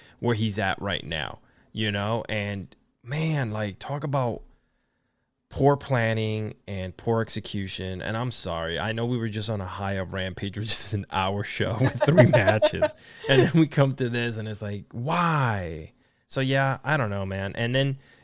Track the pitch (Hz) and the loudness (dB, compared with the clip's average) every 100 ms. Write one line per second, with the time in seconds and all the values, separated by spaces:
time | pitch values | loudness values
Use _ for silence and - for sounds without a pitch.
0 | - - 120 110 110 101 98 - 98 87 | -20 -4 0 2 0 0 0 0 -2 -4
1 | - 80 69 - _ _ _ - 107 101 | -4 -6 -6 -8 _ _ _ -4 -2 -2
2 | 101 113 - 107 101 101 92 - _ _ | -2 -2 -4 -4 -4 -6 -10 -16 _ _
3 | 117 147 160 151 120 107 107 92 - 139 | -8 -2 0 0 -2 -2 -4 -6 -8 -6
4 | 147 139 123 101 - _ _ _ _ _ | -2 0 0 -4 -10 _ _ _ _ _
5 | _ _ _ _ _ - 139 139 - 127 | _ _ _ _ _ 2 4 4 2 0
6 | 113 110 110 110 107 - - 98 92 - | 2 0 0 -2 -4 -8 -10 -8 -8 -6
7 | - 113 110 - - 104 95 - 95 92 | -2 0 0 -4 -6 -6 -6 -6 -6 -6
8 | 53 110 123 - 92 85 82 82 98 113 | -6 -4 -4 -4 -4 -4 -4 -2 -2 -2
9 | 120 123 113 107 104 107 92 98 98 98 | -2 -2 -2 -4 -4 -4 -6 -6 -4 -4
10 | 90 95 92 90 101 98 107 - - 104 | -4 -4 -6 -6 -8 -6 0 0 0 -4
11 | - 92 95 101 101 - 95 104 131 - | -2 0 0 0 -4 -2 -2 2 0 2
12 | 285 170 - - - - 302 - 302 - | 6 8 8 8 4 4 2 2 -2 -4
13 | - - - 135 - 160 156 - 139 131 | -18 -10 4 6 6 6 4 4 2 2
14 | 123 120 120 110 107 104 104 104 - - | -2 0 -2 -4 -6 -6 -6 -6 -8 -6
15 | 131 170 170 156 127 104 87 80 80 _ | -2 2 2 4 2 2 -2 -6 -10 _
16 | _ _ _ - 135 135 135 127 127 151 | _ _ _ -2 2 2 2 0 0 0
17 | 113 101 95 95 98 - 117 131 139 135 | 0 -2 -4 -4 -4 -2 0 2 0 -2
18 | - - | -10 -20